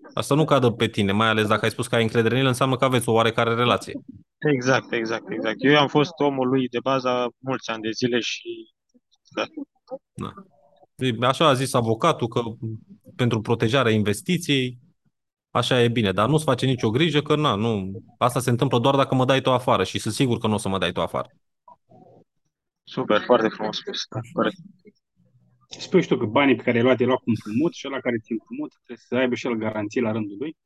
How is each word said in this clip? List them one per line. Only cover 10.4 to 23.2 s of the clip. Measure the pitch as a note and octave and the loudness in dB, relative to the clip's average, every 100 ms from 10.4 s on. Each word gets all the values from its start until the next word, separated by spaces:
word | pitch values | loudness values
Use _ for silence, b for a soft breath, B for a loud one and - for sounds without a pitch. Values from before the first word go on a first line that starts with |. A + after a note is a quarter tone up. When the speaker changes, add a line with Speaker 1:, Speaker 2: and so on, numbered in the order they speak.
| G3 _ _ _ _ - | -20 _ _ _ _ -6
Speaker 1:
E, | C3 A2+ B2 | -4 0 0
așa | C3+ E3 | 2 2
a | |
zis | B2+ C3+ | 2 0
avocatul, | C3+ A2+ A2 E3+ D3+ A#2 | 0 0 2 0 0 -2
că | B2+ A#2 A2 A2+ A2 - G2 - - | -4 -6 -8 -10 -10 -16 -20 -14 -4
pentru | B2 A2+ | 0 0
protejarea | G#2 A#2 A2+ C3+ A#2+ | 0 0 2 2 4
investiției, | A2 G#2 G#2 - F3 F3 C#3 B2+ B2 _ _ _ _ _ _ _ | 2 2 -2 -2 -2 0 0 -2 -6 _ _ _ _ _ _ _
așa | - A#2+ B2+ | -2 0 2
e | A#2+ | 2
bine, | A#2 G#2 | 2 0
dar | F#2 A2 | 2 2
nu-ți | D3+ | 2
face | D#3 B2+ C3 | 2 0 0
nicio | B2+ A#2 | 0 0
grijă | A2 E3+ D3 | 0 2 0
că, | D3 D3+ | 0 0
na, | D3+ | 0
nu, | G2+ A2+ G#2+ F#2+ G2+ - - | 0 0 -2 -4 -10 -16 -2
asta | A#2 B2+ | 0 0
se | B2 | 0
întâmplă | A#2+ C#3 B2 | 0 2 2
doar | C3+ C#3 | 2 2
dacă | C3 | 2
mă | C3 | 2
dai | B2+ C3 | 2 2
tu | B2 | 2
afară | B2+ B2 A2 | 2 2 2
și | F#2+ G2+ | 0 -4
sunt | - | -4
sigur | G#2+ C#3 A2+ | -2 0 0
că | A2 | 0
nu | |
o | G#2 | -2
să | G2 | -2
mă | F#2+ | -2
dai | F2 | -2
tu | F2+ | -2
afară. | E2 - - _ _ _ _ - _ - - - _ _ _ _ _ _ - | -4 -4 -8 _ _ _ _ -20 _ -20 -20 -20 _ _ _ _ _ _ -12
Speaker 2:
Super, | - B2+ G#2+ | -6 0 0